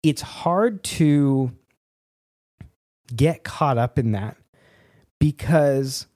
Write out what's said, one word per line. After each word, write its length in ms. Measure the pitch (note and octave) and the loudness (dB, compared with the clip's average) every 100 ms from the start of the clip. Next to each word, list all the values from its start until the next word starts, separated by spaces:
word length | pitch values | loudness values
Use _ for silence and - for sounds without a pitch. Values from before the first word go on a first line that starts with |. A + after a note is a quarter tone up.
it's 180 | D#3 C#3 | 0 -2
hard 600 | - - E3 F3+ A#3 G3+ | -8 -6 -2 0 0 -2
to 680 | - - D#3 D3 C#3 C3+ C3 - _ _ _ _ _ _ _ _ _ _ - _ _ _ _ A#2 | -10 0 2 4 2 0 -2 -6 _ _ _ _ _ _ _ _ _ _ -20 _ _ _ _ 0
get 280 | D3+ D#3+ | 0 0
caught 340 | - - D3+ A#2+ | -10 -2 0 2
up 220 | A#2+ - | 0 0
in 120 | A#2 | -2
that 240 | G#2 G#2 - _ _ _ _ _ _ _ _ | -2 -6 -10 _ _ _ _ _ _ _ _
because 880 | D3+ - - D#3+ D3 C3+ C3+ C3 - | 0 0 0 4 4 2 -2 -8 -14